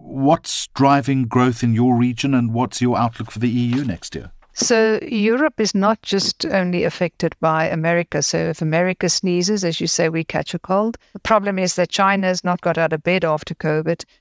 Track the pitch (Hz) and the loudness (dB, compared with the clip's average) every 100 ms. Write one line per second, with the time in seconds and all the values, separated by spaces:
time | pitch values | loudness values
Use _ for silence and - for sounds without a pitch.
0 | - 135 135 165 - - - - 139 139 | -10 0 2 2 0 -8 -6 2 4 4
1 | 135 135 117 127 123 117 120 113 127 120 | 2 0 2 2 2 2 0 4 4 4
2 | 123 113 139 131 117 117 127 - 123 117 | 2 0 0 0 0 -2 -2 0 0 2
3 | 117 - 110 107 123 123 120 127 131 80 | 0 -4 -10 -4 -2 0 0 0 -2 -6
4 | - 71 - - _ - - 226 220 214 | -10 -12 -14 -20 _ -6 0 2 2 0
5 | - 220 214 247 311 - 208 196 202 220 | -2 0 2 2 0 0 -2 2 2 0
6 | - 196 185 - 330 196 180 175 160 - | -2 -2 -2 -4 -2 -2 0 0 -2 -2
7 | 175 - 165 - 160 160 160 165 165 170 | -6 -2 -6 -2 0 0 0 0 0 0
8 | 170 156 - 165 165 160 156 160 185 185 | 0 -4 -2 -2 -2 -2 0 0 0 0
9 | 180 - 190 175 180 214 175 160 170 - | -2 0 0 0 0 0 -2 -2 -2 0
10 | 165 165 160 156 - 175 - 190 220 - | 0 0 -4 -4 -4 -8 -2 0 0 -4
11 | _ 196 - 220 202 190 180 - 175 - | _ -10 0 2 2 -2 -2 0 -2 2
12 | 196 196 185 185 180 180 175 165 165 156 | 2 2 0 0 -2 -2 0 0 0 0
13 | 170 185 165 151 - 165 156 156 160 170 | 0 0 0 -2 -4 -6 -2 -2 -2 -4
14 | - _ | -8 _